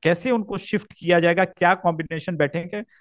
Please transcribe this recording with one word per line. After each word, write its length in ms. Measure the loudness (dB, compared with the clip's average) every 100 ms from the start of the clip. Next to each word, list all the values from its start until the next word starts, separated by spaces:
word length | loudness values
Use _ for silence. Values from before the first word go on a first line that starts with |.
कैसे 280 | 0 0 0
उनको 280 | -2 -2 -10
शिफ्ट 340 | -4 -4 -4 -8
किया 220 | 2 4
जाएगा, 240 | 4 2
क्या 300 | 0 2 2
कॉम्बिनेशन 640 | 2 0 -2 -6 -8 -6 -2
बैठेंगे, 460 | -2 -2 -8 -10 -12 _